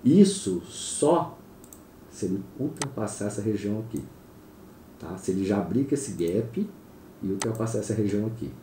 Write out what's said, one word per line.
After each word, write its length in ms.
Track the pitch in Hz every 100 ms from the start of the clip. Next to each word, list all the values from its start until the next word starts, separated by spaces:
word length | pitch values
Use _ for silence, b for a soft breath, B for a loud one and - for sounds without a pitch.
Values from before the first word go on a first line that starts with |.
Isso 580 | 117 175 196 - 104 87
só 760 | - - - - 147 170 - - - - - - - - -
se 160 | - 92
ele 180 | 98 - -
ultrapassar 680 | 143 - 131 - 107 - 104
essa 140 | 104
região 400 | 107 101 101 107
aqui, 220 | 113 - - - - - - - - - - -
tá? 180 | - 92
Se 140 | -
ele 160 | 92 98
já 140 | 101
abrir 240 | 85 113
com 100 | 139
esse 200 | - -
gap 540 | 90 85 95 117 - 202 - - - - -
e 60 | 95
ultrapassar 520 | 98 117 110 113 107
essa 140 | -
região 320 | 107 104 101 110
aqui. 260 | 117 - -